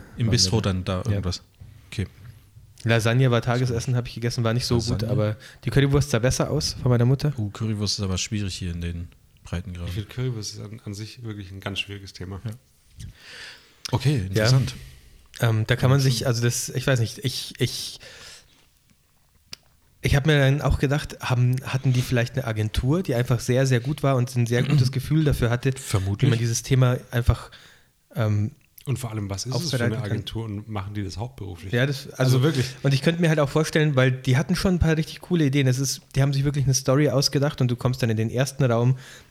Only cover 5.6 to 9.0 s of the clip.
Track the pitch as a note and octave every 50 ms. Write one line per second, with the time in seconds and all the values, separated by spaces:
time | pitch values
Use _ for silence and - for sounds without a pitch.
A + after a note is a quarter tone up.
5.6 | - B2 - C#3 C#3 C#3+ C#3 D3 C3+ - - A2+ G#2 B2+ B2+ - D#3+ - A#2+ D3
6.6 | D3+ - - - - B2 B2 A2+ A#2 B2 C3+ C3 - D3 C#3+ - G#2+ G2+ - -
7.6 | A2+ A2 A2 G#2 G#2+ G2+ - - G#2 F#2+ F#2 F2 - - A2+ G#2 G#2 F#2+ F2+ -
8.6 | F#2+ F2+ E2+ E2+ E2+ E2+ E2+ E2+